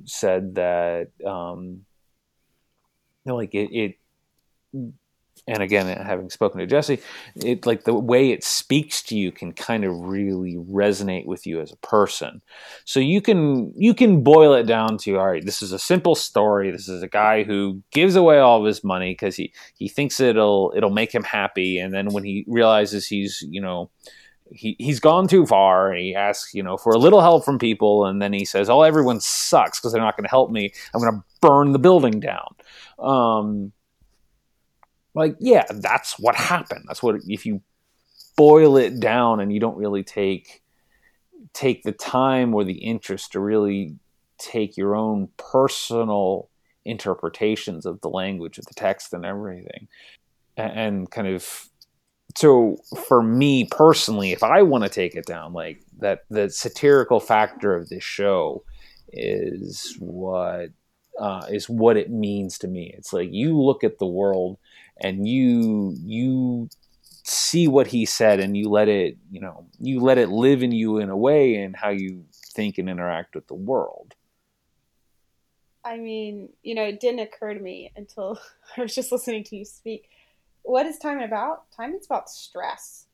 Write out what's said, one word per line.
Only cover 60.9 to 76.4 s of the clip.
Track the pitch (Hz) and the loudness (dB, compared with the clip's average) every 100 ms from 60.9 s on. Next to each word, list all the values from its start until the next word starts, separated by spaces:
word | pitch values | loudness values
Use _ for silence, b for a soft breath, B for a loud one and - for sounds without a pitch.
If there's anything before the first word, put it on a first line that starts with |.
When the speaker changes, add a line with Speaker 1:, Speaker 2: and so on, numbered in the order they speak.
| _ _ - | _ _ -10
Speaker 1:
uh, | 208 95 - | -8 -8 -8
is | 104 - | -10 -8
what | 117 113 107 | 0 4 4
it | - | 0
means | 117 104 101 95 - | -6 -6 -6 -8 -10
to | 92 | -10
me. | 92 87 95 | -10 -12 -18
It's | - | -10
like, | 95 87 | -8 -6
you | 95 139 160 | -4 -2 0
look | 135 135 | 0 0
at | 110 107 | -2 -4
the | 95 | -6
world | 87 101 95 90 95 b b b b | -4 -2 -2 -4 -8 b b b b
and | 95 95 104 | -8 -6 -4
you, | 127 127 120 113 107 98 82 | 0 2 2 0 -2 -4 -8
you | 85 110 127 131 127 120 117 _ _ _ _ _ | -10 -6 -4 -2 -4 -6 -8 _ _ _ _ _
see | - - - 170 170 | -8 -6 -2 0 2
what | 139 131 | 4 2
he | 123 110 | 0 -2
said | - 110 101 | 0 2 2
and | 98 101 | 0 -4
you | 104 | 0
let | 104 107 | 2 2
it, | 101 87 - _ | 2 -2 -6 _
you | 98 | -18
know, | 95 82 - - | -18 -18 -20 -12
you | 127 131 | -8 0
let | 127 127 | 2 2
it | 110 | 2
live | 104 127 139 | 2 2 2
in | 123 | 0
you | 117 110 107 | -2 -4 -4
in | 101 | -4
a | 95 | -2
way | 123 151 131 110 | 2 2 2 0
in | 98 | -6
how | 95 107 | -8 -6
you | 98 95 92 82 _ - | -6 -8 -12 -20 _ -16
think | - 107 95 | -8 -8 -6
and | 92 | -8
interact | 90 87 82 87 - | -6 -6 -8 -10 -16
with | - | -16
the | 73 | -12
world. | 98 127 82 50 - _ _ _ _ _ _ _ _ _ _ _ _ _ _ _ _ _ | -6 -6 -6 -10 -20 _ _ _ _ _ _ _ _ _ _ _ _ _ _ _ _ _
Speaker 2:
I | 240 233 | -16 -14
mean, | 226 220 214 208 | -12 -10 -10 -14